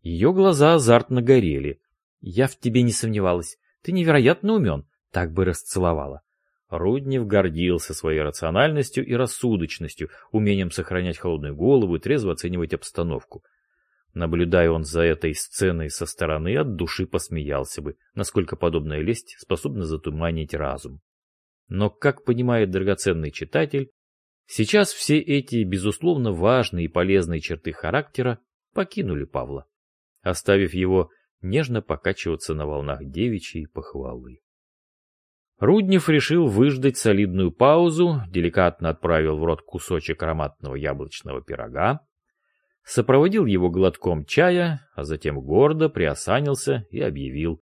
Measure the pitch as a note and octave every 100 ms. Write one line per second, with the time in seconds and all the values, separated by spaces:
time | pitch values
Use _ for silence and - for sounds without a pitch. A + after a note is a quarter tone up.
0 | E2+ E2+ B2 F#3 G3 D3 D3+ E3+ A#2 A#2
1 | - B2+ A#2 C3 F#2 C#2 C#2+ C#2 _ _
2 | _ _ G2 F2+ C3+ - B2+ A#2 A#2+ A2
3 | A2+ G#2 F#2 F2 E2 - _ _ - F#3
4 | E3 D3 A#2+ F3 G3+ A3 A2+ D2 - _
5 | _ F#2 F2 E2 F#2 E2 - F#2+ F2+ D#2
6 | C#2 C#2 _ _ _ _ _ E2 F2+ C3
7 | C3+ C3+ A2 G#2 F#2 D#2+ F2+ F2 - D#2+
8 | E2 D#2 D2+ - D#2+ F2+ D3+ D3+ C3+ -
9 | B2+ B2 B2 - B2 G#2 E2 - D#2 -
10 | D#2 - - A2 G#2 G2 F2+ - E2+ F2+
11 | F2+ E2 F2+ D#2+ D2 C#2+ G#2+ C#3 G2+ E2
12 | G2 C#3+ G2+ D#2+ F2 F2+ D#2+ - - -
13 | E2+ D2 - - _ _ _ _ _ _
14 | _ E2+ E2 E2+ E2+ F2+ E2+ E2 D#2 E2
15 | E2+ D#2 D#2+ D2 - - F#2+ E2+ D#2 -
16 | E2+ - E2 D#2 E2 C3 D3 G2 - -
17 | F#2 F#2 - E2 C#2+ C#2+ C2+ - C#2+ -
18 | _ - G2+ G#2+ E2+ - F2 D#2+ D#2 D2
19 | E2 A#2 - - - F2+ D3 A#2+ E2 D#2
20 | D#2+ D2+ E2 E2 D#2 D2+ C#2+ C2 D2 C#2
21 | _ _ _ _ _ _ _ F#2 G#2 _
22 | C#3+ - - A#2+ B2 A#2 G2 F#2 F#2+ F#2+
23 | G2 E2 D#2 - - - D3+ C#3 C3+ _
24 | _ _ _ _ _ - G#2+ G#3 G3 -
25 | - D3+ - C#3+ C3+ A#2 F#2+ F#2+ G2+ -
26 | E3 D#3+ A#2 F2 G2 B2+ A#2 F2+ E2 F2+
27 | F#2 G2 E2+ E2 - E2 - D#2+ D#2+ B2
28 | D3 - B2+ A#2 _ _ _ - F#3+ -
29 | B2 D2 C#2 C2+ B1+ C#2 - _ _ _
30 | _ _ - F#2 - G2 F#2 F2+ F#2 F#2+
31 | E2 _ _ _ F#2 A#2+ C#3 A2+ - D2+
32 | F2 G2 F#2 D#2 - D#2 D2+ D2 C#2+ C#2
33 | C#2 D2 A#2+ G#2 - E2+ D2+ - - C#2
34 | B1+ B1 B1 - _ _ _ _ _ _
35 | _ _ _ _ _ _ G#2 G3+ F#3+ F#3+
36 | D#3 D3+ - E3+ D3+ G2+ C#3 C3 C3+ C3
37 | A2+ G2+ G2+ F#2 F2+ - C3 D#3+ F3 D#3+
38 | F3 D3+ F#2+ F2 E2+ G2 F2+ - E2 D#2
39 | E2+ E2 D#2 D#2 E2 D#2 - - - E2+
40 | - D#2 D#2+ D#2+ C#2+ _ C#2 C2+ C#2+ C#2+
41 | C#2 - - C2 - - A1+ C2+ G2 D3+
42 | _ _ _ _ _ _ _ _ - -
43 | A2+ C3 E3+ G#3+ C#3 F#2+ F2+ F2 F#2 -
44 | F#2 E2 D2 - F3+ F3 E3+ D3 _ -
45 | D2 D#2 D2+ C#2+ C2 F2 D3 D#3 D#3 -
46 | D#2+ C#2+ - A#2 D3 C3+ - C3 G2+ -
47 | C2+ C#2+ C2+ C2+ E2 E2 _